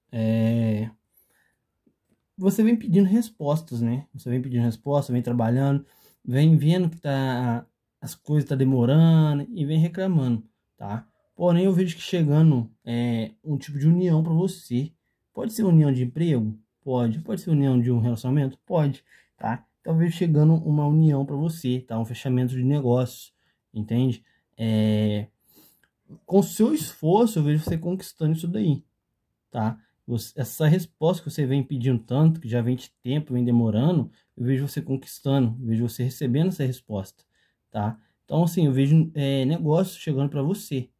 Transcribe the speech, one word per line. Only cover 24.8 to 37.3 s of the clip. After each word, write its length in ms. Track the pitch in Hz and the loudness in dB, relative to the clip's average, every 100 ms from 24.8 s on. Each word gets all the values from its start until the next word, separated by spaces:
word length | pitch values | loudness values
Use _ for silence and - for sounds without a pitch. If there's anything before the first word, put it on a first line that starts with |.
| 107 107 107 104 104 _ _ _ _ _ _ _ _ 156 | 2 2 0 -2 -8 _ _ _ _ _ _ _ _ -20
Com 160 | - 196 | 0 2
seu 320 | - - 233 | 2 0 0
esforço, 680 | 311 - - 156 202 233 170 | 0 -4 -6 0 2 2 2
eu 20 | |
vejo 220 | 147 151 | 0 0
você 120 | 156 165 | 0 -4
conquistando 600 | 175 185 - - 156 160 | -4 -6 -8 -4 -2 -2
isso 100 | 170 | -4
daí, 380 | 208 190 135 _ _ _ _ _ _ _ | -2 0 -2 _ _ _ _ _ _ _
tá? 260 | 120 110 110 _ _ - | -4 -4 -4 _ _ -8
Você, 340 | 117 - - | -8 -8 -10
essa 280 | 117 - 151 | -8 0 2
resposta 560 | 185 175 - 160 180 | 2 -2 -2 -2 -2
que 60 | 147 | -6
você 140 | 156 | -4
vem 200 | 131 139 | -2 -2
pedindo 340 | 131 135 131 117 | -2 -4 -2 -2
tanto, 400 | - 131 160 160 | -2 2 2 2
que 100 | 117 | -4
já 140 | 120 | -2
vem 140 | 117 127 | -2 -4
de 140 | - _ | -8 _
tempo, 300 | 120 143 - | -6 -6 -4
vem 120 | 123 | -4
demorando, 640 | 123 120 113 104 147 170 113 _ _ - | 0 2 2 2 2 0 -2 _ _ -8
eu 80 | |
vejo 240 | 123 135 139 | -4 -2 -4
você 120 | 151 | -8
conquistando, 760 | 160 135 - - 135 139 120 120 | -6 -8 -8 -8 -2 0 0 -2
eu 60 | 117 | -4
vejo 220 | 113 120 | -2 -2
você 160 | - | -4
recebendo 460 | 123 - 131 135 185 | -6 -4 -2 0 0
essa 120 | 165 | -2
resposta, 600 | 131 123 - 101 92 _ _ | -4 -6 -8 -10 -10 _ _